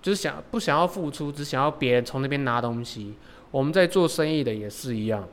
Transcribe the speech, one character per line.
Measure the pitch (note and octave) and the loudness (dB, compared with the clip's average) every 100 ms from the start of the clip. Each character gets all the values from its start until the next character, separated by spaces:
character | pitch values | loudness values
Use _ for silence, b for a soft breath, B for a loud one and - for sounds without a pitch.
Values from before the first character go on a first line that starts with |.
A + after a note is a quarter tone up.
就 | - | 0
是 | G3 | 0
想， | D3+ C#3 - | -2 -6 -6
不 | A#3 | -4
想 | A3 D3 | 2 4
要 | F3+ | 4
付 | F#3+ D#3+ | 0 -6
出， | C#3 D3 | -4 -6
只 | C#3+ | -6
想 | C#3+ C3 | -4 2
要 | C#3+ | 2
别 | D3+ C3 | 2 2
人 | B2 | 2
从 | A#2+ C3 | 2 -4
那 | C3+ | -2
边 | C#3+ | 0
拿 | C3+ A#2+ | 0 0
东 | A#2+ A#2 | 0 -4
西。 | A#2+ - G#2 G#2 B B B | -6 -10 -12 -12 B B B
我 | C3+ | -2
们 | C#3 | 2
在 | F3 F3 | 4 4
做 | F#3+ E3+ | 4 2
生 | - D#3 | 2 0
意 | D#3 | 2
的 | B2 | 0
也 | A2 G#2 | -2 -6
是 | - C3 A2+ | -8 -6 -2
一 | G#2+ | 0
样 | G#2+ F2+ | -2 -4